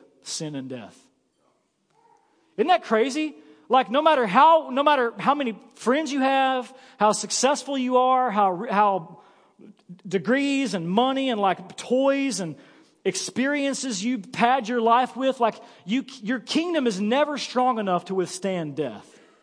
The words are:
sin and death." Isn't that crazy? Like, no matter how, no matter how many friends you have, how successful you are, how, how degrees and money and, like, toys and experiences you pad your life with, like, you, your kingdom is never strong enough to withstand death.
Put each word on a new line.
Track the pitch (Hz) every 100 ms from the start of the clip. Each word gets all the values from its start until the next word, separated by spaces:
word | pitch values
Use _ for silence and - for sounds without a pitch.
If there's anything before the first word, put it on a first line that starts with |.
| _ _
sin | - - 156
and | 143 131
death." | 127 98 - _ _ _ _ _ _ _ _ _ _ _ _ _ _ _ -
Isn't | 277
that | 349
crazy? | - 220 269 269 311 - - - _
Like, | 247 208
no | 254
matter | 320 294 220
how, | 208 311 330 269
no | 254
matter | 294 285 233 226
how | 185
many | 294 254 196 -
friends | - 220 277 311
you | 277
have, | 262 269 262 262 233 - - -
how | 214
successful | - 202 - 254 294 - 277
you | 254 247
are, | 254 254 254
how, | 202 196 175 -
how | 202 208 190 170 175 - _ _ _ - - _ 180 190
degrees | 185 151 269 277 277 262
and | 196 165
money | 196 254 269 262
and, | 220
like, | 196 175 185 -
toys | - 254 269 277 277 185
and | 170 147 - - _ _
experiences | 190 185 - - 269 294 277 262 269 196
you | 220 254
pad | 180 - 233 269 208
your | 247
life | 226 233 233 226
with, | 262 254
like, | 226 - - -
you, | 170 247 - -
your | 202 254
kingdom | - 302 339 330 247
is | 185
never | 208 262 294 277
strong | - 247 254 226
enough | 196 180 175
to |
withstand | 190 175 - 196 180 156
death. | 139 135 101 - - - _